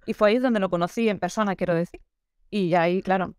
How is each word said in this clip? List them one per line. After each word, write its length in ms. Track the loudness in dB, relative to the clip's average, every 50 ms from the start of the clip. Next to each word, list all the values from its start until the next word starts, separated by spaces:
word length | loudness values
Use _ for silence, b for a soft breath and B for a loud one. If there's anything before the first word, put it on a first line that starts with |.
| _
Y 80 | -8 -2
fue 160 | 2 4 4
ahí 80 | 4 4
donde 220 | 2 2 0 0
lo 100 | 0 -2
conocí 380 | -2 -2 -2 -2 -2 0 0 0
en 100 | 0 -2
persona, 380 | -4 -6 -2 -2 -2 -2 -2
quiero 180 | -4 -2 -2 0
decir. 260 | 0 -2 -4 _ -20 -20 _ _ _ _ _ _ _ _ _
Y 180 | -4 -2 0 2
ya 120 | 2 2
ahí, 200 | 2 2 2 0
claro. 320 | 0 0 0 0 0 -4 -8